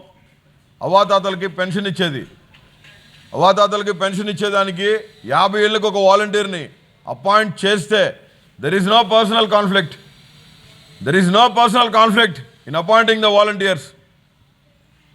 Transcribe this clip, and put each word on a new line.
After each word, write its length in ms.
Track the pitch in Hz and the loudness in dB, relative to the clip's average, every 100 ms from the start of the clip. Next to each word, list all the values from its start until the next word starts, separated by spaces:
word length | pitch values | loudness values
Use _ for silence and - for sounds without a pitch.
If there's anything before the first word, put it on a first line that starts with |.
| - _ _ _ _ _ _ - | -12 _ _ _ _ _ _ -12
అవ్వాతాతలకి 640 | 143 196 196 196 196 180 190 | 0 2 2 0 -2 -6 -8
పెన్షన్ 400 | 160 185 185 196 | -6 -6 -4 -6
ఇచ్చేది. 400 | 180 175 131 - - _ _ _ _ - _ _ _ _ | -4 -4 -6 -12 -20 _ _ _ _ -20 _ _ _ _
అవ్వాతాతలకి 580 | 127 180 196 202 208 202 | 0 2 4 0 0 -4
పెన్షన్ 360 | 175 196 190 208 | -4 -4 -4 -6
ఇచ్చేదానికి 680 | 180 208 202 196 175 202 220 214 _ | -4 -2 -2 -2 -4 -4 -4 -6 _
యాభై 400 | 104 151 190 208 | -4 0 0 0
ఏళ్ళకి 220 | 208 220 208 | 0 0 -2
ఒక 100 | 196 | 2
వాలంటీర్ని 720 | 190 202 208 208 202 175 131 _ _ _ - | 4 4 2 -2 -4 -6 -12 _ _ _ -14
అపాయింట్ 560 | 123 196 214 214 - | -8 0 0 0 -2
చేస్తే 520 | 190 208 147 208 160 - _ _ _ - | -2 -2 0 0 0 -4 _ _ _ -10
there 160 | 139 196 | -4 -2
is 80 | 190 | 2
no 120 | 226 | 2
personal 420 | 196 220 208 226 | 4 2 2 0
conflict. 480 | 214 208 196 196 151 - - _ - _ _ - - - - - | 0 0 2 0 -2 -8 -20 _ -20 _ _ -20 -20 -20 -20 -10
There 160 | 120 185 | -2 0
is 100 | 175 | 2
no 160 | 202 247 | 4 4
personal 460 | 208 233 240 226 | 4 2 2 0
conflict 400 | 214 226 208 220 135 - _ - | 2 2 2 0 -2 -18 _ -8
in 60 | |
appointing 460 | 160 175 220 220 220 | -6 2 2 2 2
the 220 | 214 202 | 2 2
volunteers. 380 | 208 196 196 175 - _ _ _ _ _ _ _ _ _ _ _ _ | 2 0 -2 -2 -8 _ _ _ _ _ _ _ _ _ _ _ _